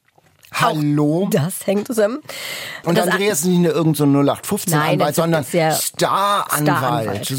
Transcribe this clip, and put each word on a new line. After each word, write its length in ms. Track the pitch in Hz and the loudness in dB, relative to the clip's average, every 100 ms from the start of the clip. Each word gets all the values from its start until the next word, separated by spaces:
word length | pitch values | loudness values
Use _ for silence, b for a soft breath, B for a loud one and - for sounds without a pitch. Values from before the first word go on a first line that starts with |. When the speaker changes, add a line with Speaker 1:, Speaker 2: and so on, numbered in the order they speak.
| _ _ _ _ - | _ _ _ _ -10
Speaker 1:
Hallo? 720 | - - 156 147 147 147 165 | -2 0 0 0 2 2 2
Speaker 2:
Auch 60 | 190 | 0
das 360 | 214 156 - - | 0 0 -4 -2
hängt 200 | 202 214 | -2 -2
zusammen. 340 | 226 208 285 - B B B B B | 0 0 0 -10 B B B B B
Speaker 1:
Und 120 | 160 190 | -2 0
Speaker 2:
Das 100 | 185 | 2
Speaker 1:
Andreas 320 | 190 202 170 | 2 0 0
ist 60 | 180 | 2
nicht 120 | 175 | 4
nur 140 | 170 | 2
irgend 240 | 147 160 156 | 2 2 2
so 80 | |
ein 80 | 147 | 4
null 160 | 139 139 | 4 2
acht 180 | 117 - | 0 -2
fünfzehn 280 | 202 - 151 | -4 0 0
Speaker 2:
Nein, 40 | 156 | 2
Speaker 1:
Anwalt, 80 | 151 | 0
Speaker 2:
das 100 | 147 | 0
ist 60 | 147 | 0
Speaker 1:
sondern 280 | 165 165 | 0 0
Speaker 2:
sehr 280 | 135 170 160 | 0 0 0
Speaker 1:
Staranwalt, 920 | 147 - - 170 175 202 202 - 147 | 0 -4 -2 0 2 0 0 -2 -2
Speaker 2:
Staranwalt, 640 | 151 170 127 120 110 101 | 0 0 0 0 -2 -6
Speaker 1:
so 80 | - | -6